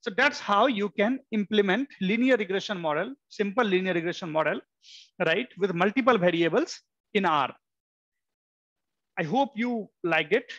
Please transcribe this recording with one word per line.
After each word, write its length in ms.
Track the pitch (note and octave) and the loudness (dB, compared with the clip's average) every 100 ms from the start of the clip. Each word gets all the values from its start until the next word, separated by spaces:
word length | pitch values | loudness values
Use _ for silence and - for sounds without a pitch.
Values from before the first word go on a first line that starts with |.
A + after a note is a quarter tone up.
So 80 | - | -8
that's 260 | F#3+ C#4 C#4 | 0 0 0
how 260 | - G3+ B3 | 0 4 4
you 240 | A3 G#3 | 2 -2
can 300 | - G#3 C4 _ | 0 0 0 _
implement 580 | G#3+ G3+ G#3 G3+ F#3 C#4 - | -4 0 2 2 2 -2 -4
linear 340 | F#3 A3+ B3+ B3 | -2 2 4 2
regression 420 | G3+ F#3+ - G3 | 2 -4 -4 -6
model, 360 | E3+ D3+ G#3 C#4 _ | -2 -2 -4 -8 _
simple 360 | - G3+ G3 | -6 -4 0
linear 300 | A3+ F#3 F#3 | 0 0 0
regression 360 | F3 E3 E3+ F3 | -2 -4 -6 -6
model 300 | D#3 D3+ G3+ - _ - - - _ | -2 -2 -4 -10 _ -20 -20 -20 _
right, 240 | F3 E3+ B3 - | -2 0 -4 -4
with 160 | F#3+ | -2
multiple 440 | E3+ F#3+ G#3+ B3 A3+ | 0 0 2 2 4
variables 640 | F3 E3+ E3 F3+ E4 - _ _ _ | 2 2 2 0 -2 -8 _ _ _
in 100 | G#3 | -2
R. 300 | F#3+ D3+ B2+ - _ _ _ _ _ _ _ _ _ _ _ _ _ _ _ - | 0 0 0 -6 _ _ _ _ _ _ _ _ _ _ _ _ _ _ _ -8
I 40 | |
hope 300 | E3 A3 C#4 | -4 0 -2
you 340 | G3+ A#3+ A#3+ G3 _ | -2 -4 -4 -8 _
liked 280 | F3 D#3+ D#3 | -2 -2 0
it. 200 | D#3 - | -2 -2